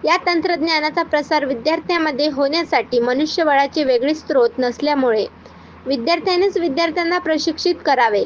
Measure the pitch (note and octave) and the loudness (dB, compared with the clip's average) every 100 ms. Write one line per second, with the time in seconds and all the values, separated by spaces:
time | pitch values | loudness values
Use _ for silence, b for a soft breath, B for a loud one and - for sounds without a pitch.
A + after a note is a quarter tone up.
0 | D4+ F4 F4 F4 E4 E4+ E4 D#4 D4+ D#4 | 2 0 2 0 0 -2 0 0 0 -2
1 | D#4+ D4 D4 D4+ C#4 B3 B3+ E4 D#4+ E4+ | 0 -2 0 0 0 -2 -2 -2 0 0
2 | D#4 C4 D4+ C4+ C#4 D#4+ E4 - - B3 | 0 0 -2 0 0 0 0 -2 0 0
3 | A#3+ B3+ D4+ - D#4 C#4 C#4 D#4 C#4 B3 | 0 0 0 0 2 2 2 0 0 2
4 | C4+ D#4 - C#4 A#3 A#3+ B3 A#3 D4 C#4+ | 0 -2 0 2 2 2 -4 -2 -2 0
5 | B3+ A3 - - B B B B - C4+ | 2 0 -2 -8 B B B B -4 -2
6 | A#3 E4+ F#4+ F4 G4 F#4 E4+ C4+ E4 E4 | 0 -2 0 0 0 0 -2 0 -2 -2
7 | E4+ F4+ F4+ D#4 E4+ D#4 - F4 E4 C4+ | -2 -2 -2 -2 -2 -2 -2 -2 0 2
8 | A#3 G3+ | 2 2